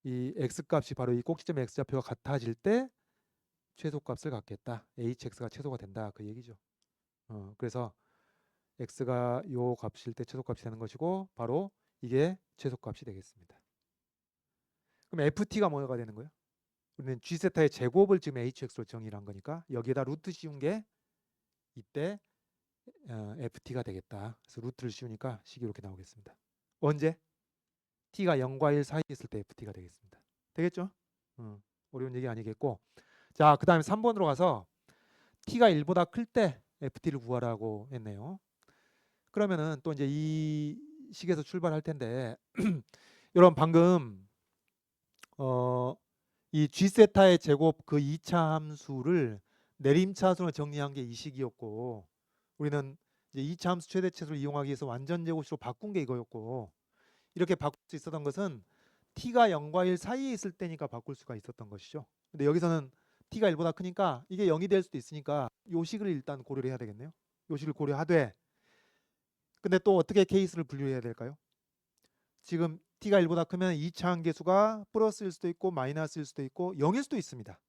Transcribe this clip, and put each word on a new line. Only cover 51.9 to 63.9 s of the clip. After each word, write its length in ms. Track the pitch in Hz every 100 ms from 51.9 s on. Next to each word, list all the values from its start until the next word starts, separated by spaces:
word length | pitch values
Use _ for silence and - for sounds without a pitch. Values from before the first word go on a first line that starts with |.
| 110 87 _ _ _ _ _
우리는 360 | 147 143 135 143 _ _ _
이제 80 | 135
이 140 | 139 175
차 160 | 180
함수 160 | 180 -
최대치수를 480 | 190 185 - 151 151
이용하기 300 | 143 143 139
위해서 180 | 135 139
완전 400 | 120 139 170 165
제곱식으로 320 | 160 143 156
바꾼 360 | - - 208
게 80 | 190
이거였고, 720 | 127 123 117 117 110 127 104 _ _ _ _ _ _
이렇게 220 | - 175 170
바꿀 240 | 147 - _
수 80 | 156
있었던 280 | 165 156
것은 400 | 143 139 196 123 _ _ _ _ _ -
t가 340 | 247 240 226
영과 360 | 160 151 170 180
일 120 | 180
사이에 340 | 190 254 269
있을 180 | 226 202
때니까 360 | 175 180 160 143
바꿀 280 | 117 - 135
수가 200 | - 113
있었던 340 | - - 107
것이죠. 360 | 101 - 156 123 _ _
근데 140 | 151 143
여기서는 460 | 165 170 165 135 _ _ _ _
t가 200 | 226 214
일보다 220 | 160 170
크니까 520 | - 180